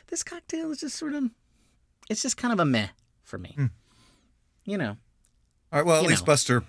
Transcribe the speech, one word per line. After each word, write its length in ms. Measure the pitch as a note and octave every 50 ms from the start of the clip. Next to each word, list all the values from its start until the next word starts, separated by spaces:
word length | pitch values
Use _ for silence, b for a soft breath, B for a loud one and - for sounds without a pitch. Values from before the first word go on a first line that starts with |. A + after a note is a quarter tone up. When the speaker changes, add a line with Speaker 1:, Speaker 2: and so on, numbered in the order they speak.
| B
Speaker 1:
this 160 | - E4+ E4+
cocktail 480 | - - E4+ F4 _ - - D#4+ D#4+ D#4
is 100 | D4+ -
just 160 | E4+ C#4 -
sort 160 | - D#4 D4+ C#4+
of, 100 | D4 C4+ A3+ - _ _ _ _ _ _ _ _ _ _ _ _ _ - -
it's 140 | G#3+ -
just 160 | - C4 - -
kind 140 | - -
of 80 | A3+ F#3+
a 40 | E3+
meh 240 | C#3+ B2+ A2+ G#2 F#2 - _ _ _ _ _
for 140 | _ - -
me. 160 | F2 F2+ - -
Speaker 2:
Hmm. 100 | C#3+ C#3 A#2 - - _ b b b b b b b b b b _ _ _ _ _ -
Speaker 1:
You 140 | - G3+ G3
know. 180 | D3 G#2+ G2+ - _ _ _ _ _ _ _ _ _ _ _ _ _ -
Speaker 2:
All 60 | D#3+ D3
right, 40 | D3+
well, 100 | F3 D#3+
at 60 | D#3 E3+
Speaker 1:
You 60 | E3
Speaker 2:
least 120 | D#3+ F#2+
Speaker 1:
know. 40 | F2+
Speaker 2:
Buster 380 | - D3 C#3 - - B2 A#2+ -